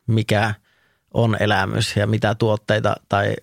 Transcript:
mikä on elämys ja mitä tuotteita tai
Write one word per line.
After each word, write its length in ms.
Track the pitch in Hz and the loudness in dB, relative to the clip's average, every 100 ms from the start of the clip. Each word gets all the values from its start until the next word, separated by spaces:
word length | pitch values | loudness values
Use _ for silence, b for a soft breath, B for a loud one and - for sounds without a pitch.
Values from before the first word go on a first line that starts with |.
| - | -2
mikä 480 | 113 107 104 110 101 _ _ _ _ _ | 0 2 0 0 -4 _ _ _ _ _
on 220 | - 117 104 | 0 0 2
elämys 560 | 104 98 101 107 110 104 | 0 0 0 -2 -2 0
ja 100 | 104 | 0
mitä 280 | 110 107 | 0 0
tuotteita 600 | 107 113 107 - 107 107 104 - | 0 0 -2 0 0 0 -4 -2
tai 260 | 101 104 110 | -2 0 -4